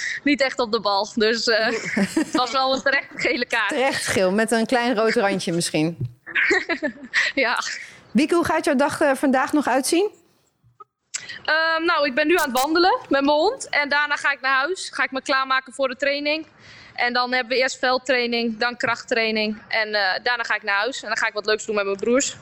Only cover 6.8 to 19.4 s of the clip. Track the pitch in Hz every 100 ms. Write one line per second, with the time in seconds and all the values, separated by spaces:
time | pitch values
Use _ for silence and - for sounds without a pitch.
6.8 | 294 277 262 - - - 233 240 - -
7.8 | - - - 214 302 349 311 320 330 262
8.8 | 294 - 294 269 285 254 285 302 254 277
9.8 | 269 339 415 - _ _ _ _ _ -
10.8 | - _ _ - - - - 311 320 320
11.8 | 339 320 294 247 302 349 294 247 277 330
12.8 | 359 508 - 269 277 294 370 539 - 285
13.8 | 285 294 294 277 302 277 262 269 269 381
14.8 | - - 254 262 277 269 269 262 254 -
15.8 | 262 247 285 285 294 311 320 - - -
16.8 | - - 240 247 247 254 226 254 262 -
17.8 | 254 254 - 254 240 233 233 220 240 247
18.8 | 233 233 - 233 220 220